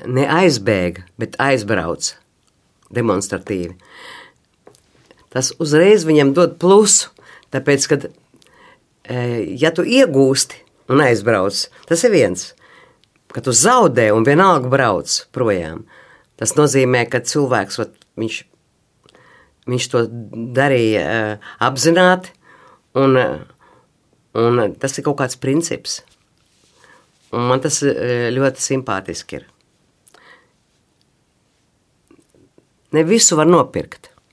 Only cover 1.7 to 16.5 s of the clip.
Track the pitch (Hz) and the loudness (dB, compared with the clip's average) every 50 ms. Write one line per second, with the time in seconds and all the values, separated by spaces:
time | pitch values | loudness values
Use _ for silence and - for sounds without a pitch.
1.7 | 110 92 82 85 80 - - - - - _ _ _ _ _ _ _ _ _ _ | -2 -2 -2 -4 -6 -6 -8 -10 -10 -14 _ _ _ _ _ _ _ _ _ _
2.7 | _ _ _ _ - 120 117 113 90 95 95 - 101 87 - - 104 90 87 87 | _ _ _ _ -6 -4 -2 0 0 -2 -2 -6 -8 -10 -8 -6 -6 -6 -6 -8
3.7 | 92 - _ _ - - - - - - - - _ _ _ _ _ _ _ - | -12 -16 _ _ -20 -20 -20 -20 -20 -20 -20 -20 _ _ _ _ _ _ _ -20
4.7 | - _ _ _ _ _ _ _ _ _ _ _ - 127 131 - - - 165 147 | -20 _ _ _ _ _ _ _ _ _ _ _ -6 -4 -4 -4 -6 -6 -2 2
5.7 | 147 151 175 196 214 202 160 160 156 151 143 139 139 170 175 147 - - 170 180 | 2 4 6 6 4 4 4 2 2 4 4 4 4 2 2 0 0 0 2 4
6.7 | 196 208 214 202 - - - - - _ _ - - - _ _ - 131 127 143 | 6 6 6 4 2 0 -2 -4 -12 _ _ -20 -20 -20 _ _ -8 -4 0 0
7.7 | 143 135 - - 151 - - 85 - _ _ _ _ _ _ _ _ _ - - | 0 0 0 0 -2 -2 -2 -8 -16 _ _ _ _ _ _ _ _ _ -20 -20
8.7 | _ _ _ _ _ _ _ - 123 123 123 123 120 117 98 - 92 120 147 160 | _ _ _ _ _ _ _ -10 -8 -6 -6 -4 -4 -6 -6 -8 -4 -2 -2 0
9.7 | 160 - - - 240 269 269 190 139 135 139 131 135 - - - - - _ _ | 0 -2 -2 2 4 4 4 4 4 4 4 4 2 0 -2 -6 -8 -16 _ _
10.7 | _ _ _ - 123 143 151 127 117 101 101 117 113 98 92 101 101 - - - | _ _ _ 0 0 2 2 2 2 0 0 0 0 0 0 -2 -4 -6 -8 -10
11.7 | - - - - 165 170 247 240 208 160 117 90 - - - - - _ _ _ | -12 -18 -6 -4 -2 0 2 2 4 2 2 2 0 -4 -10 -14 -18 _ _ _
12.7 | _ - - _ _ _ _ _ _ _ _ - - - - 135 120 - 160 214 | _ -20 -20 _ _ _ _ _ _ _ _ -16 -14 -8 -6 -2 0 2 2 4
13.7 | 247 254 208 156 120 123 113 107 104 110 113 135 143 160 190 196 175 143 123 127 | 4 4 4 2 2 2 2 2 2 2 2 4 4 4 4 4 2 2 0 0
14.7 | 131 131 131 113 98 82 71 - - - - - - 120 127 110 98 90 82 78 | 0 0 2 0 0 -2 -4 -4 -6 -6 -8 -8 -6 -2 -2 0 0 -2 -4 -8
15.7 | 80 - - - - - - - - _ _ _ _ - 123 - | -10 -14 -16 -18 -20 -20 -20 -20 -20 _ _ _ _ -8 -6 -2